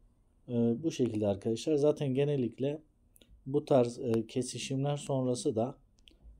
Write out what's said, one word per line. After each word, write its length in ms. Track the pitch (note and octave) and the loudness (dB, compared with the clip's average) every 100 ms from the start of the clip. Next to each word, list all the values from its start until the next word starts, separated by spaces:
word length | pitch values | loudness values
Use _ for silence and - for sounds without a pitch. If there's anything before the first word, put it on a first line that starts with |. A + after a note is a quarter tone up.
| _ _ _ _ - | _ _ _ _ -4
E, 340 | A#2+ A#2 A#2 | 0 2 2
bu 80 | D#3+ | -2
şekilde 360 | - A#2 G#2+ G#2 | 0 0 2 0
arkadaşlar. 480 | G2 A#2 A2+ D#3+ | 0 -2 -2 0
Zaten 400 | D3+ D3 D3+ C#3+ | 2 4 2 0
genellikle 680 | B2+ C#3+ C#3+ A#2 - C3+ D#3 _ _ _ _ _ - C3+ | 0 0 0 -2 -2 -4 -4 _ _ _ _ _ -18 -2
bu 180 | C#3+ | -2
tarz, 340 | D3 C3+ A#2+ A#2+ | 4 4 4 0
e, 280 | B2+ A2+ A2 | 0 0 0
kesişimler 680 | B2+ B2 B2 - C3+ C#3+ C#3+ | -4 -4 -6 -6 -2 -2 -4
sonrası 600 | - C3+ B2+ A#2+ D3 A2 | -2 -2 0 0 -2 0
da 200 | B2+ - _ _ - _ - | -2 -4 _ _ -20 _ -20